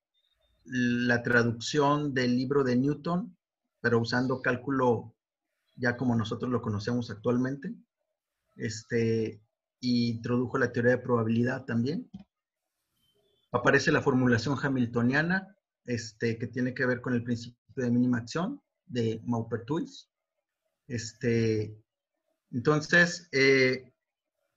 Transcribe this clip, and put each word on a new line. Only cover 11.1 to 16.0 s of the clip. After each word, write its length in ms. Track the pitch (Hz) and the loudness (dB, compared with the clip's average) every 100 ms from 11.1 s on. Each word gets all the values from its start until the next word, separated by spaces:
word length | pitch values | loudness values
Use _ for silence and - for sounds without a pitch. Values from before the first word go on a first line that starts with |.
| 120 110 113 120 131 - | 0 2 2 0 -2 -4
también. 440 | 117 123 185 - - - _ _ _ _ _ _ _ _ _ _ _ _ | -2 -2 -2 -8 -16 -20 _ _ _ _ _ _ _ _ _ _ _ _
Aparece 400 | - 139 135 165 | 0 4 4 4
la 80 | 143 | 2
formulación 580 | 143 127 127 117 147 139 | 2 2 4 2 2 -2
hamiltoniana, 960 | 143 131 117 120 120 143 165 190 190 _ _ _ | -2 0 0 0 2 2 0 -2 -4 _ _ _
este, 540 | - 117 | -6 -6